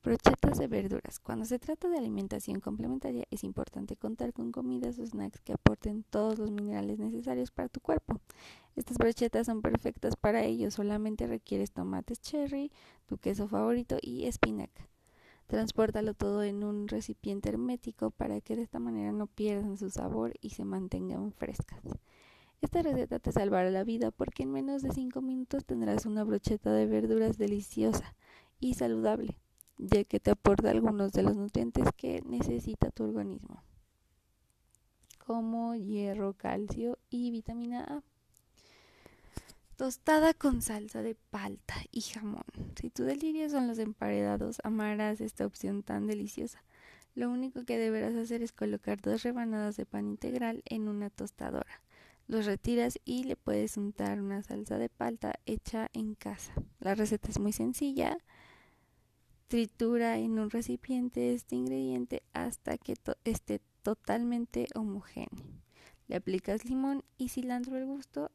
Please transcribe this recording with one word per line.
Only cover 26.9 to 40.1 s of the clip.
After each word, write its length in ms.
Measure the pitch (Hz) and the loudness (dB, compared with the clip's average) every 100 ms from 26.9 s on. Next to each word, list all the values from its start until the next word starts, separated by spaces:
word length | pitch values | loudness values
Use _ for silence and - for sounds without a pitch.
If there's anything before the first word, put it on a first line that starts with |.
| 214 220 220 220 214 | 4 4 4 4 4
deliciosa 760 | 208 208 196 226 220 214 - - - - - _ | 2 0 -2 2 4 4 -2 -14 -20 -20 -20 _
y 160 | 254 | 0
saludable, 640 | 247 123 220 220 214 - - _ _ - - | 2 2 4 4 2 -2 -6 _ _ -20 -10
ya 280 | 190 208 | 6 6
que 140 | 208 202 | 6 2
te 120 | - | 4
aporta 400 | 208 - 196 214 | 6 8 6 6
algunos 420 | 220 226 208 196 | 6 4 4 2
de 120 | 196 | 6
los 120 | 196 208 | 6 4
nutrientes 480 | 202 - 233 247 - | 2 0 0 4 4
que 280 | - 262 - | 2 -4 -4
necesita 680 | 254 240 - 240 226 214 - | -2 -2 0 0 -2 2 2
tu 140 | - | 2
organismo, 580 | 107 220 101 95 - 50 - - _ _ _ _ _ _ _ _ _ _ _ _ _ - - | -2 0 -4 -6 -12 -16 -20 -20 _ _ _ _ _ _ _ _ _ _ _ _ _ -18 -4
como 480 | 233 226 233 233 | -2 0 -2 -2
hierro, 580 | 233 196 208 202 202 196 | -2 -2 -2 0 0 -2
calcio 640 | 196 - 196 208 - 233 240 _ | -2 -2 -2 -2 -2 -2 -4 _
y 200 | 240 240 | -2 -2
vitamina 520 | 233 220 233 240 240 | -2 -6 -6 -4 -4
A. 180 | - 294 - _ _ _ _ _ - - - - - - - - - - _ - | -6 -8 -10 _ _ _ _ _ -20 -20 -20 -20 -20 -20 -16 -16 -16 -20 _ -4
Tostada 560 | 262 - - | -4 0 6